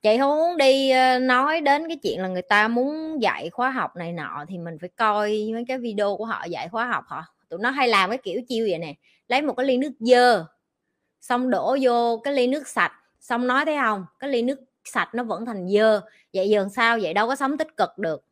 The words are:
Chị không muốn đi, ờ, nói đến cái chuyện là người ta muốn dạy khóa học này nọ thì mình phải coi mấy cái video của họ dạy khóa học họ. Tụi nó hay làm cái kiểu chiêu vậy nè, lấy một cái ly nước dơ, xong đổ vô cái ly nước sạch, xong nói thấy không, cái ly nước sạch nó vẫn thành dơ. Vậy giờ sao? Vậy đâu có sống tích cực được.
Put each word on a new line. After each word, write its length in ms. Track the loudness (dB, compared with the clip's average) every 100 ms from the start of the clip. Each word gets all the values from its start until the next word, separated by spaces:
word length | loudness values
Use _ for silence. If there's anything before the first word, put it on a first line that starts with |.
Chị 160 | 2 4
không 180 | 2 2
muốn 200 | 0 2
đi, 340 | 4 4 4
ờ, 280 | 4 4 2
nói 420 | 2 2 2 0
đến 280 | 2 2 0
cái 80 | -6
chuyện 180 | -6 -4
là 80 | -4
người 140 | -6
ta 260 | 2 2 4
muốn 540 | 0 -2 -4 -8 -2
dạy 280 | -2 -2 -8
khóa 200 | -4 -2
học 260 | -2 -6 -6
này 160 | -10
nọ 320 | -8 -10 -10 -10
thì 100 | -10
mình 200 | -10 -12
phải 80 | -14 -2
coi 540 | 0 0 -2 -2 -4
mấy 120 | -6 -6
cái 100 | -6
video 380 | -4 -2 -2 -2
của 80 |
họ 200 | -6 -8
dạy 240 | -8 -8 -6
khóa 180 | -6 -4
học 180 | -4 -6
họ. 180 | -14 -14 _ _
Tụi 100 | -4
nó 120 | -4
hay 180 | 0 2
làm 220 | 4 2
cái 80 | -2
kiểu 220 | -4 -6 -4
chiêu 180 | -2 0
vậy 80 | -2
nè, 160 | -6 -12 _ _ _
lấy 140 | -2
một 100 | 0
cái 140 | -2 0
ly 100 | 0
nước 160 | -2 -4
dơ, 460 | 4 6 8 4 -2 _ _ _ _ _ _ _
xong 300 | -4 -2 0
đổ 260 | 0 0 2
vô 380 | 2 2 0 -2
cái 100 | -2
ly 120 | 0 0
nước 220 | -2 -4
sạch, 240 | 0 0 -2 _ _
xong 260 | -6 -2 0
nói 180 | 0
thấy 120 | 0 0
không, 220 | 0 -2 -8 _
cái 120 | -4
ly 120 | -2
nước 160 | -2 -4 _ _
sạch 240 | -6 -4 -4
nó 80 | -6
vẫn 240 | -6 -6 -6
thành 220 | -8 0
dơ. 320 | 4 4 2 -2 _ _
Vậy 140 | -4 2
giờ 200 | 2 0 0
sao? 220 | 2 2
Vậy 120 | 0
đâu 140 | 0 0
có 80 | 0
sống 220 | -2 -2
tích 180 | -6 -2
cực 220 | -4 -2
được. 260 | -6 -6 _